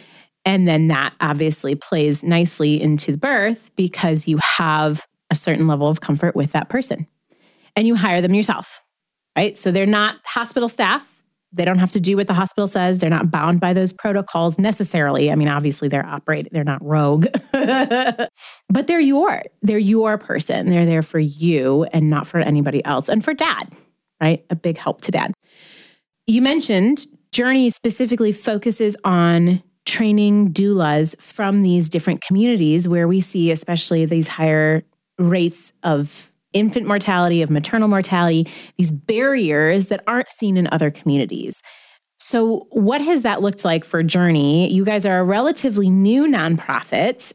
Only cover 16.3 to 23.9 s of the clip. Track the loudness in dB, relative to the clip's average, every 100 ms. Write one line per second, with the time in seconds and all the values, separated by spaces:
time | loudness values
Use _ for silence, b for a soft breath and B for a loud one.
16.3 | -4 -4 -4 -2 -4 -2 0 2 4 2
17.3 | 0 -4 -2 0 0 0 0 -2 -4 -8
18.3 | _ -20 -20 _ -2 0 2 2 2 2
19.3 | -2 -8 _ 0 0 2 2 2 -2 -4
20.3 | -6 -2 -2 0 2 2 2 0 -2 -2
21.3 | -2 0 0 2 0 0 0 2 0 -2
22.3 | -2 0 0 0 -2 -2 -4 0 -2 -2
23.3 | -2 -2 -4 -8 -18 _